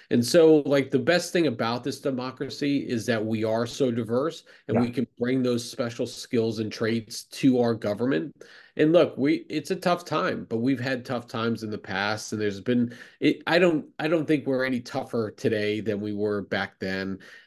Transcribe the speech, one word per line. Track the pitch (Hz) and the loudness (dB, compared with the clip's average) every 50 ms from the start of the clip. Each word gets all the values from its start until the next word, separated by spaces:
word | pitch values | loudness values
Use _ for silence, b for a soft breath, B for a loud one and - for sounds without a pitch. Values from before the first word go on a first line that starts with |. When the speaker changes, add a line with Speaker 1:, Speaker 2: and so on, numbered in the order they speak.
| B B | B B
Speaker 1:
And | - 120 117 | 0 2 2
so, | 120 - 175 160 160 156 151 139 | 4 6 8 8 8 8 6 6
like, | 139 143 139 135 135 - | 4 2 2 2 2 0
the | 127 | 0
best | 117 160 170 175 175 - - | 2 4 2 2 2 0 0
thing | 180 165 139 | 2 2 2
about | 117 110 117 113 120 123 120 | 0 0 -2 -2 -2 -2 -4
this | 143 120 - | -6 -6 -4
democracy | - 147 131 123 127 131 127 - 143 131 120 - 147 143 143 135 - - | -4 -4 -4 -4 -6 -8 -8 -8 -10 -10 -6 -4 -2 0 0 0 0 -2
is | 127 110 98 | -2 -2 0
that | 120 113 110 107 | 0 0 0 0
we | 110 113 110 110 | -2 -2 -2 0
are | 110 110 113 120 | 0 0 0 -2
so | 120 - - 139 127 | -4 -2 0 0 0
diverse | 117 120 113 104 117 127 147 165 160 - b b b b b - | 0 -2 -2 -2 -2 -2 -2 -2 -4 -8 b b b b b -2
and | 113 | 0
Speaker 2:
Yeah. | 117 123 | 0 0
Speaker 1:
we | 117 | 0
can | 120 135 117 - _ - | 0 -2 -4 -4 _ -4
bring | 120 123 131 131 123 | -2 0 0 2 2
those | 123 120 117 117 - | 0 0 -2 -4 -6
special | - - 120 117 120 - 123 | -6 -6 -6 -6 -4 -4 -6
skills | 113 - - - - 127 117 110 113 113 110 | -6 -6 -10 -10 -2 0 0 0 0 0 -2
and | 110 107 | -4 -6
traits | - - 117 110 117 117 110 - - - - | -4 -4 -2 -2 0 -2 -4 -6 -12 -14 -14
to | - - - - 135 123 123 | -14 -6 2 4 4 6 6
our | 120 117 117 | 4 2 0
government. | 113 - 104 104 101 120 131 147 160 165 147 - B B B B B B B B - | 0 -2 -4 -2 -2 0 0 0 0 -2 -4 -10 B B B B B B B B 2
And | 151 156 170 | 4 6 6
look, | 175 147 - - | 6 6 4 2
we, | - 131 147 165 - - - | 0 0 2 0 0 -2 -6
it's | - 151 147 - | -6 -6 -4 -4
a | 190 | -6
tough | 180 - 180 175 - - | -2 0 0 0 0 -2
time, | - 151 165 185 160 - - 90 - | -2 -2 0 0 -2 -2 -4 -6 -4
but | 117 113 | -4 -2
we've | 117 135 139 117 | 0 0 0 0
had | 123 135 135 120 - | -2 -4 -4 -6 -4
tough | - 131 117 113 | -6 -6 -6 -6
times | - - 113 113 117 117 104 113 | -6 -6 -2 -2 0 -2 -2 -4
in | 107 | -8
the | 107 98 | -8 -10
past, | - - 98 95 101 104 110 110 - - 113 | -8 -6 -4 -2 0 0 -2 -4 -4 -6 -4
and | 107 107 | -2 -2
there's | 104 98 98 | -2 -4 -2
been, | 95 123 123 123 120 120 B B B B B B | -2 0 2 2 2 0 B B B B B B
it, | 135 147 - - - | 0 0 0 0 0
I | - 160 175 | 0 2 4
don't, | 185 175 156 147 - - _ - | 4 4 4 0 -2 -6 _ -6
I | 147 | -2
don't | 156 175 165 143 | 0 0 0 2
think | 156 156 139 120 | 2 0 0 0
we're | 135 135 127 131 | -2 -2 0 0
any | 131 131 120 | -2 -2 -4
tougher | 120 - - 135 123 - - 117 110 104 | -4 -6 -6 -6 -6 -4 -4 -4 -4 -4
today | - - - 117 110 104 104 104 107 107 | -6 -4 -2 0 0 0 0 0 -2 -2
than | 98 107 104 101 | -2 -2 -2 -2
we | 104 104 104 | -4 -4 -4
were | 101 104 104 104 101 95 | -2 -2 -2 -2 -2 -4
back | - 110 98 98 - - _ | -4 -4 -4 -4 -4 -6 _
then. | 101 95 95 95 95 95 98 92 B B B B B | -6 -4 -4 -4 -4 -4 -6 -8 B B B B B